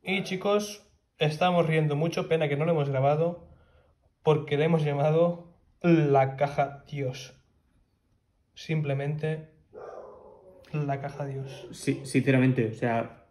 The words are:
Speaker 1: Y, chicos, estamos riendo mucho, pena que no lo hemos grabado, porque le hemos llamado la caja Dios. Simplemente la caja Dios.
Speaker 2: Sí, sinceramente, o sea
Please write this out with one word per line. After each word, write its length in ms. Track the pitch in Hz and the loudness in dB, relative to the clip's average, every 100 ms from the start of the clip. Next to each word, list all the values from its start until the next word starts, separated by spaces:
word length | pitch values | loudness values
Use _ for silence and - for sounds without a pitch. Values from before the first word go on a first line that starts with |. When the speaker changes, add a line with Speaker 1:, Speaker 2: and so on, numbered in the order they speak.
Speaker 1:
Y, 200 | - 190 | -2 -4
chicos, 600 | 185 185 202 208 208 - _ _ _ _ | -2 -4 0 0 -2 -12 _ _ _ _
estamos 480 | 151 151 180 175 160 | -2 2 2 2 2
riendo 300 | 160 156 143 | 2 2 0
mucho, 320 | 165 156 131 | 0 -2 -2
pena 200 | 160 151 | 0 0
que 80 | 139 | 0
no 100 | 160 | 0
lo 60 | |
hemos 180 | 160 139 | 0 0
grabado, 580 | 135 135 151 170 175 - - _ _ _ _ _ _ | 2 2 2 0 -2 -14 -20 _ _ _ _ _ _
porque 340 | - 151 - 143 | 2 2 2 0
le 80 | 160 | 2
hemos 180 | 165 | 2
llamado 760 | 147 143 151 160 175 175 - _ _ _ | 2 2 2 4 4 2 -10 _ _ _
la 560 | 175 165 147 139 135 - | 4 6 6 4 4 0
caja 460 | 143 - 139 139 - | -2 0 -2 -4 -14
Dios. 460 | 143 131 131 - - _ _ _ _ _ _ _ _ _ _ _ | -8 -6 -8 -14 -20 _ _ _ _ _ _ _ _ _ _ _
Simplemente 960 | - - 156 139 139 139 151 156 156 - _ _ - - - - - - - - - - | -20 -4 -4 -2 -2 -2 -4 -4 -6 -10 _ _ -18 -16 -16 -18 -20 -20 -20 -20 -20 -10
la 300 | 151 143 135 | -6 -4 -4
caja 240 | 139 - 139 | -6 -8 -10
Dios. 420 | 135 135 - - | -8 -10 -14 -16
Speaker 2:
Sí, 300 | - - 135 - | -8 -4 -4 0
sinceramente, 640 | 135 123 131 127 123 110 | 0 4 4 4 2 -2
o 40 | |
sea 520 | 110 123 117 113 - _ | -2 -2 -2 -4 -12 _